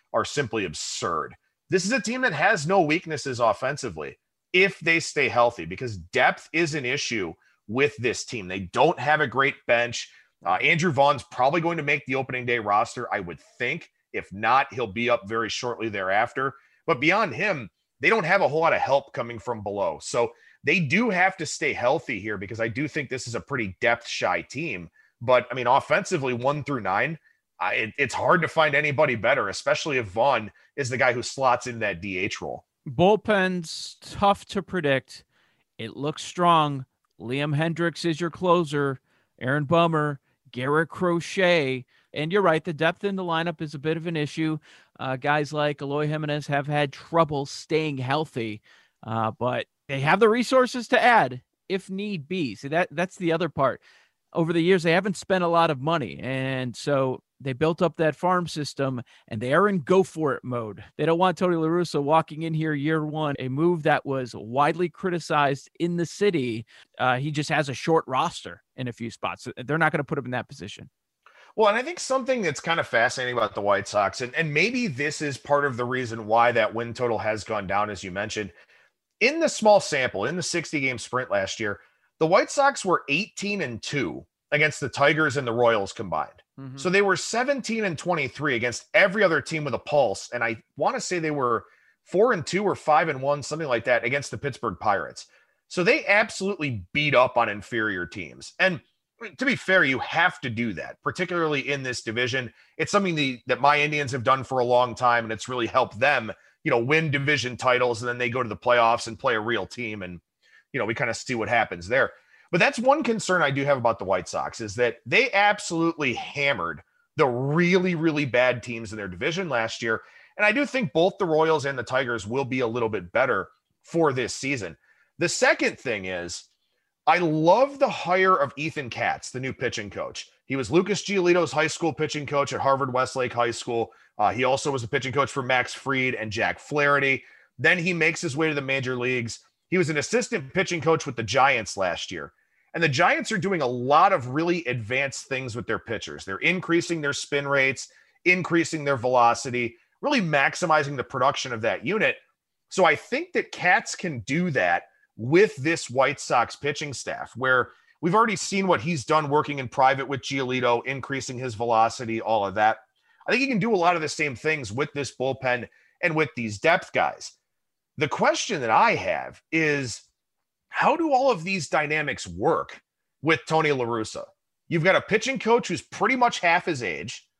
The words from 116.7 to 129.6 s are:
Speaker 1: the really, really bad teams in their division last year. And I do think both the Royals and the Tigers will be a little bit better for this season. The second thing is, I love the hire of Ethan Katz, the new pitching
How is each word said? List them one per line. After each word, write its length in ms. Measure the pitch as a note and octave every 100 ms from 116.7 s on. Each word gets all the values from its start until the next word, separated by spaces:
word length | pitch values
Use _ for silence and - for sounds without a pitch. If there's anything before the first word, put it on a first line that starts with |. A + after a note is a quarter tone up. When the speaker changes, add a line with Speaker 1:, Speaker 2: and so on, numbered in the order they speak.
| D2 - _ _ -
Speaker 1:
the 120 | C#3+
really, 680 | A#2+ C#3 D#3 F3 F#3 F#3 E3
really 300 | E3 D3+ C#3+
bad 360 | B2 B2+ B2
teams 300 | - A#2 G#2+
in 60 | G#2+
their 100 | G2
division 400 | F2 C#3 E3+ F3+
last 340 | A#2+ A2+ -
year. 200 | A#2 A2 - - - -
And 100 | G#3
I 60 |
do 140 | A#3 C#4+
think 260 | C4 G3+
both 260 | D#3+ F#3 G3
the 80 | E3+
Royals 380 | D#3 D#3+ D#3
and 160 | C3+ C3
the 40 |
Tigers 440 | A2+ B2+ B2+ A#2 G2+
will 180 | B2+ C3
be 140 | C3
a 80 | A#2
little 220 | A#2+ A#2
bit 240 | G#2 F2
better 340 | A2+ C3 G2+ F2 _ _ _
for 280 | - E3+ D#3
this 240 | B2+ G#2+ -
season. 400 | C3 C#3 F2+ - _ _ _ -
The 120 | E3
second 500 | - C4 D#4+ C4 D3+
thing 260 | C3 G#2+ F#2+
is, 380 | F2+ F2 - - _ _ _ _ _ -
I 120 | F3
love 640 | E3+ D#3 D#3+ G#3 C#4 C#4+
the 100 | B3+
hire 480 | - E3+ F#3 F#3+ F3+
of 160 | C#3 -
Ethan 340 | D#3 C#3+ -
Katz, 420 | - G2+ C#2 -
the 80 | B2+
new 100 | C3
pitching 380 | -